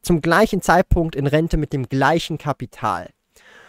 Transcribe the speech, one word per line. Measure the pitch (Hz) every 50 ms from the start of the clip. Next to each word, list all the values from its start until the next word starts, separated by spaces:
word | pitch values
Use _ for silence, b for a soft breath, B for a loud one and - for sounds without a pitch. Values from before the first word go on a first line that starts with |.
zum | - - 175 156
gleichen | 139 165 170 185 220 - - 185
Zeitpunkt | - - 165 180 190 - - 180 165 160 -
in | - 139
Rente | 139 139 156 165 165 -
mit | 156 151 -
dem | - 139 127
gleichen | - 135 135 139 139 160 170 - - 165
Kapital. | 143 - 151 139 - 127 - - - 120 107 92 87 87 - _ _ _ b b b b b b b b